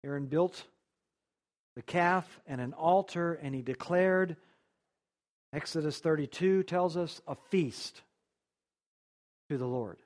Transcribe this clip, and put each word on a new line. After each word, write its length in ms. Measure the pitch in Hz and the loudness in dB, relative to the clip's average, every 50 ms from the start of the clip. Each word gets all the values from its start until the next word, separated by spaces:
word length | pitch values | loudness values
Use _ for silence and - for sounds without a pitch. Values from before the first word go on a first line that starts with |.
| - | -6
Aaron 220 | 139 143 143 143 | -4 -4 -4 -4
built 360 | 131 139 160 175 180 - - - - _ _ _ _ _ _ _ _ _ _ _ _ _ _ _ _ _ _ _ _ _ | 0 2 4 4 2 0 -8 -18 -18 _ _ _ _ _ _ _ _ _ _ _ _ _ _ _ _ _ _ _ _ _
the 80 | 123 | -18
calf 580 | - - - 175 170 175 185 185 165 - - - _ | -12 -2 0 2 4 4 2 0 -2 -6 -18 -20 _
and 140 | - 139 127 | -10 -6 -6
an 140 | 123 123 - | -6 -6 -6
altar, 600 | - 160 165 180 196 190 190 - 175 170 170 170 | 0 2 4 4 4 2 0 -4 -2 -2 -2 -2
and 200 | 147 147 139 135 | -4 -6 -6 -6
he 80 | 131 | -6
declared, 760 | 127 127 127 - - - 175 180 185 185 185 185 185 180 160 - _ _ _ _ _ _ _ _ _ _ _ _ _ _ _ _ _ _ _ _ _ _ | -4 -6 -6 -8 -4 0 2 4 4 4 4 4 2 0 -2 -10 _ _ _ _ _ _ _ _ _ _ _ _ _ _ _ _ _ _ _ _ _ _
Exodus 460 | - 151 - - - 165 151 151 139 - | -8 -8 -8 -4 -4 -2 -2 -2 -4 -2
thirty-two 640 | - 165 156 151 143 131 - - 175 190 190 190 | 0 0 2 2 0 -6 -2 2 4 4 4 4
tells 340 | 185 190 175 180 180 180 160 | 2 2 2 2 2 2 0
us, 240 | 175 175 165 - - _ | -2 -4 -4 -6 -12 _
a 80 | - 143 - - - | -10 -10 -10 -6 0
feast 500 | - 190 160 123 - - - - - - _ _ _ _ _ _ _ _ _ _ _ _ _ _ _ _ _ _ _ _ _ _ _ _ _ _ _ _ _ _ | 2 2 2 0 -4 -8 -12 -14 -14 -18 _ _ _ _ _ _ _ _ _ _ _ _ _ _ _ _ _ _ _ _ _ _ _ _ _ _ _ _ _ _
to 80 | 147 127 | -4 -4
the 80 | 127 | -2
Lord. 320 | 123 123 127 113 98 85 _ _ | -2 -2 -4 -4 -6 -10 _ _